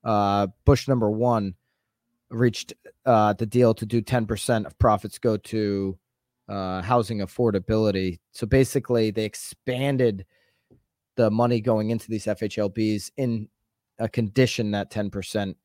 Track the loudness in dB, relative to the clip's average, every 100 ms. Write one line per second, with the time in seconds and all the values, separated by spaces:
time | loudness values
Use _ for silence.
0 | 0 0 2 2 0 _ 4 4 2 0
1 | 0 2 2 0 -2 -8 _ _ _ _
2 | _ _ _ 2 2 2 -14 -18 -20 _
3 | 2 4 4 2 0 4 4 2 0 -2
4 | 0 -2 -2 -4 0 -2 -2 2 2 2
5 | -2 -2 0 0 -4 -4 -2 -2 -4 -6
6 | _ _ _ _ -12 -8 -6 -6 0 0
7 | 0 -4 -6 0 0 0 0 2 2 2
8 | -2 -4 _ -10 0 2 4 0 0 0
9 | 0 -2 -6 -8 -16 -12 -8 -4 -2 2
10 | 0 0 -10 _ _ _ _ _ _ _
11 | _ 0 2 4 2 2 0 0 0 -4
12 | -4 -6 -4 -4 -4 -2 -4 0 -2 -2
13 | -6 -6 -4 -4 -8 _ _ _ _ -8
14 | -4 -2 -2 2 2 2 -2 -4 -4 -4
15 | -4 -6 -6 -6 -6 -10